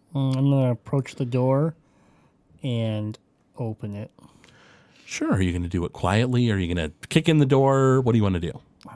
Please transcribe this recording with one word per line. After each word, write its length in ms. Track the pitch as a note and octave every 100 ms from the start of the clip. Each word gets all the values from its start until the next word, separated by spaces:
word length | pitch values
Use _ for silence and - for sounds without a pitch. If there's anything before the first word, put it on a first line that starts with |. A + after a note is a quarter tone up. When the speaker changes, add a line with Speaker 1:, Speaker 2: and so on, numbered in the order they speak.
| _ C#3+
Speaker 1:
Mm, 220 | C3+ C3
I'm 120 | C#3
gonna 220 | C#3 B2+
approach 440 | A#2+ - C#3 B2+ -
the 100 | B2+
door 500 | B2 B2+ C3+ D#3+ - _ _ _ _ _ _ _ _
and 540 | C3+ A#2 A2+ G#2+ G#2+ G#2+ _ _ _ -
open 380 | A#2 G#2+ G#2+ G2+
it. 160 | G#2+ _ - _ - - - - _ _ -
Speaker 2:
Sure. 260 | - D#4+
Are 80 | G#2
you 100 | F2+
gonna 160 | F2 E2+
do 180 | F2+ F2
it 80 |
quietly? 560 | - F2+ G#2 B2+ B2 A#2
Are 60 | G2+
you 160 | E2+
gonna 180 | F2 D#2 - -
kick 200 | E3 D#3
in 80 | D#3
the 80 | C#3
door? 560 | C#3 C3+ C3+ C3+ C3
What 120 | B2
do 40 | A2+
you 60 |
wanna 160 | G2+ F2+
do? 200 | E2 - - _ -